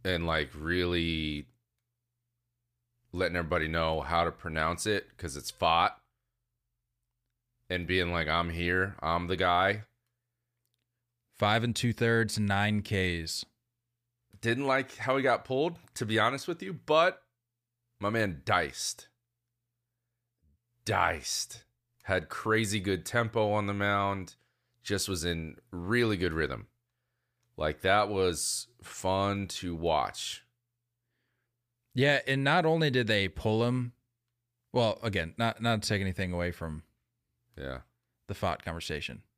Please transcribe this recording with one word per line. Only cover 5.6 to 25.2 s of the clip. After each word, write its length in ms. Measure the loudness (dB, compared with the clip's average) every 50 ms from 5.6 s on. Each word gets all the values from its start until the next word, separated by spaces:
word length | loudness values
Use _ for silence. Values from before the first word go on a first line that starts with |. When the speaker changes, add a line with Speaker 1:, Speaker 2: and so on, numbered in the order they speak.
| 4 4 6 6 4 2 0 -4 _ _ _ _ _ _ _ _ _ _ _ _ _ _ _ _ _ _ _ _ _ _ _ _ _ _ _ _ _ _ _ _ _ _
Speaker 1:
And 160 | -4 -4 -2
being 240 | 0 2 2 2 2
like, 140 | 0 -2 0 0
"I'm 220 | 0 0 0 -2
here. 460 | -2 -2 0 0 2 0 0 -2 -4 -6
I'm 260 | -2 -2 0 0 0 -2
the 80 | 0
guy." 480 | 2 2 4 4 4 4 2 2 -2 -6 _ _ _ _ _ _ _ _ _ _ _ _ _ _ _ _ _ _ _ _ _ _ _ _ _ _ _ _ _ _
Speaker 2:
Five 260 | 0 2 2 4 2 2
and 100 | 0 -2
two 160 | 0 0 -2
thirds, 460 | 0 0 2 2 2 2 2 0 -2 -2
nine 440 | 0 0 2 2 2 2 0 0
Ks. 640 | -2 -2 0 0 0 0 0 -2 -6 -6 -8 -8 -10 _ _ _ _ _ _ _ _ _ _ _ _ _ _ _ _ _ -18 -4
Speaker 1:
Didn't 260 | -2 -2 0 0 2
like 300 | 2 2 2 0 -4 -8
how 200 | -6 -2 0 0
he 60 | 2
got 220 | 4 4 2 2 0
pulled, 340 | -2 0 0 0 0 -2 -8 -20 -16 _
to 100 | -6 -4
be 140 | 0 2 4
honest 280 | 4 4 2 0 -6
with 160 | -6 -6 -6
you, 100 | -6 -10 -10
but 480 | -10 _ 4 6 6 6 4 2 -2 _ _ _ _ _ _ _ _ _ _ _ _ _ _ _ _
my 120 | -2 0
man 320 | 2 2 0 0 -2 -6 -2
diced. 640 | 0 2 2 2 0 -6 -8 -8 -8 -8 -10 -18 _ _ _ _ _ _ _ _ _ _ _ _ _ _ _ _ _ _ _ _ _ _ _ _ _ _ _ _ _ _ _ _ _ _ _ _
Diced. 800 | -2 2 2 2 2 0 -2 -6 -6 -6 -6 -6 -8 -12 -20 -20 _ _ _ _ _ _ _ -2
Had 240 | 0 0 0 0 -4
crazy 500 | -10 -6 0 2 2 2 2 0 -2 -2
good 240 | 0 0 -2 -2 -2
tempo 460 | -2 0 0 0 0 0 2 2 2
on 140 | 2 0 0
the 80 | -2 -2
mound. 640 | 0 0 2 2 2 2 0 -2 -4 -8 -12 -16 _ _ _ _ _ _ _ _ _
Just 260 | _ -2 -2 -2 0 -2
was 160 | -4 -2